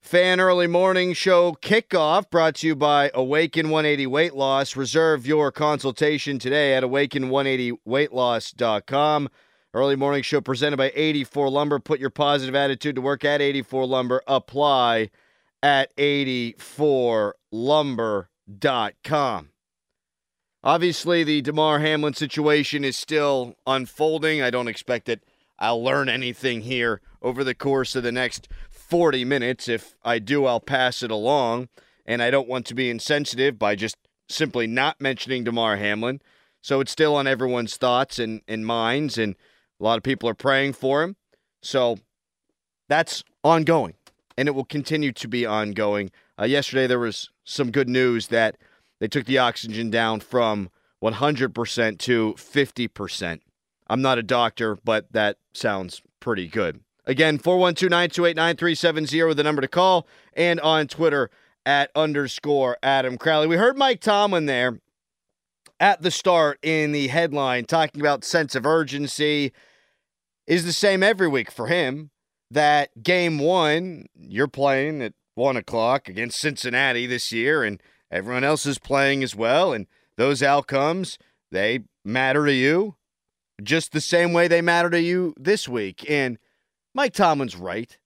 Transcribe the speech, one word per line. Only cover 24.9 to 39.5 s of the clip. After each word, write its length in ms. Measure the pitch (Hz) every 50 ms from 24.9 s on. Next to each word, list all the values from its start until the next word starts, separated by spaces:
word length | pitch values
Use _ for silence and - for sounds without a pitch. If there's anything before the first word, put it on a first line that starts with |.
| 123 117 _
that 160 | - 117 104 _ _ _ _ _ _ _ -
I'll 200 | - 110 120 117
learn 280 | 117 127 135 143 139 131
anything 540 | 117 127 131 123 120 - - 131 120 113 107
here 380 | 120 131 123 120 117 110 98 _ - - _ -
over 220 | 123 127 123 139
the 100 | 131 120
course 400 | _ - 143 135 135 127 - -
of 80 | 131 120
the 80 | 120
next 380 | 120 123 127 120 - - - _ - - - -
forty 560 | - - - - 175 175 175 160 135 131 123
minutes. 440 | 123 143 135 120 123 127 - - -
If 260 | 117 107 - - _ _ _
I 140 | 107 120 117
do, 260 | 107 98 139 147 139
I'll 160 | 131 120 113
pass 420 | - - 139 131 127 123 123 - 123
it 80 | 113
along. 580 | 110 107 104 123 143 147 131 117 113 120 127 123 _ _ _ _ _ _ _
And 160 | - 117 120
I 100 | 120 120
don't 180 | 131 139 127 117
want 180 | 127 127 120
to 80 | - 120
be 160 | 120 131 123
insensitive 680 | 117 113 - - 151 147 147 - - 117 131 143 127 104
by 160 | 110 104 104
just 220 | 98 104 110 - _ _ _ _ _ _ _
simply 380 | - - 160 139 - 123 117
not 340 | 113 117 127 135 151 151 _
mentioning 440 | 139 135 131 - - 120 131 127 117
Damar 320 | 117 117 117 113 113 104
Hamlin. 440 | 101 104 104 104 107 113 120 131 139 _ _ _ _ _ _ _ _
So 200 | _ - 139 135
it's 120 | 135 - -
still 220 | - 160 151 147
on 120 | 143 135
everyone's 500 | 135 135 113 131 127 123 120 117 107 -
thoughts 420 | - - 127 120 123 135 - - -
and, 240 | 117 110 110 107 _
and 200 | - 107 110 110
minds, 500 | 110 117 117 113 113 123 143 151 143 -
and 180 | 117 113 104 95 _ _ _